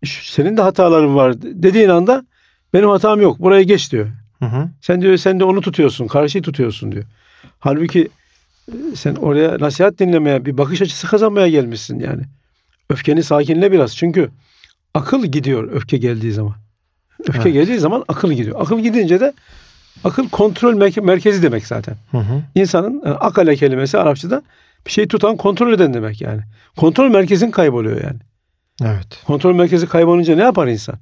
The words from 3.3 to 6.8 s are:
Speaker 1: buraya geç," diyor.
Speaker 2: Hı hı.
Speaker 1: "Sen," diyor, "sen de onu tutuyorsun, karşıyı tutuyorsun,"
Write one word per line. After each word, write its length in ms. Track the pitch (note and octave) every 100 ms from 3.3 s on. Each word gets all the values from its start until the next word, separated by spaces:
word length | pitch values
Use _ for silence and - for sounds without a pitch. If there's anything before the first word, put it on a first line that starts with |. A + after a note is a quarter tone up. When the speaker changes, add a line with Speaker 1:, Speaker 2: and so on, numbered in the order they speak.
| C#3
Speaker 1:
buraya 240 | F3+ G3
geç," 280 | F#3+ G3 -
diyor. 160 | A#2 G#2+ A2+ _ _
Speaker 2:
Hı 60 | A#2+
hı. 240 | A#2+ E3 -
Speaker 1:
"Sen," 200 | - F3+
diyor, 160 | F#3+ F3+
"sen 220 | F#3+ F#3+
de 40 |
onu 180 | F#3 F#3+
tutuyorsun, 460 | F#3 - C#3+ A2 A#2
karşıyı 340 | C#3+ D3 F#3
tutuyorsun," 480 | E3 C#3+ A#2+ G#2